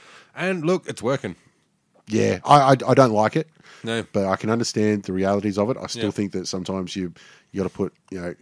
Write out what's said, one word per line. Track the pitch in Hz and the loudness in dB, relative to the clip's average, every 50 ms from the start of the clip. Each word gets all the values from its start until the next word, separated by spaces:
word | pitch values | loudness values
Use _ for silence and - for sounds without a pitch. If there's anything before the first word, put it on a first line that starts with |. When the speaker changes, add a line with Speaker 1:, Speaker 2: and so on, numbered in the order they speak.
| - - - - - _ _ | -20 -20 -20 -20 -20 _ _
Speaker 1:
And | 135 160 185 190 180 151 | -8 -6 -4 -4 -2 -2
look, | 165 185 180 - - | -2 -2 -2 -2 -8
it's | 120 - - | -12 -4 -2
working. | 117 139 135 - 104 85 - _ _ _ _ _ _ _ _ _ _ _ _ _ | -2 -2 -2 -4 -8 -10 -10 _ _ _ _ _ _ _ _ _ _ _ _ _
Speaker 2:
Yeah, | - 107 110 104 104 107 92 - | -4 0 0 2 2 0 -2 4
I, | - 143 147 139 131 139 | 6 6 8 8 6 4
I, | 127 - | 4 4
I | 123 127 | 2 6
don't | 135 135 123 107 | 6 6 6 4
like | 104 107 110 - | 2 2 2 0
it. | 156 156 - _ _ _ - - - - | -2 -6 -6 _ _ _ -20 -20 -12 -8
Speaker 1:
No. | 113 113 113 98 - - | -4 -4 -4 -6 -4 -2
Speaker 2:
But | 104 98 | -2 0
I | 95 95 | 0 0
can | - - 107 | -2 0 0
understand | 113 117 117 - - 113 107 107 104 104 98 | 0 0 0 -2 0 0 2 2 0 0 -2
the | - 92 | -4 -4
realities | 95 95 95 101 101 98 107 98 101 | -2 0 0 0 0 0 -2 0 0
of | 101 110 | -2 -2
it. | 131 | -2
I | - - - | -6 -6 -10
still | - 120 110 | -8 -4 -4
Speaker 1:
Yeah. | 101 95 | -4 -2
Speaker 2:
think | - 104 98 - | -4 -6 -4 -4
that | 95 90 | -8 -8
sometimes | - - 95 90 - 95 95 92 85 - | -6 -8 -8 -6 -6 -6 -6 -6 -6 -6
you, | 98 92 87 82 - - - - - _ _ | -6 -6 -8 -8 -14 -20 -20 -20 -20 _ _
you | - 95 | -6 -6
gotta | 95 90 - | -6 -4 -4
put, | - 101 90 - _ _ _ 95 | -4 -6 -6 -6 _ _ _ -12
you | 95 | -10
know, | 87 87 - - | -8 -10 -10 -12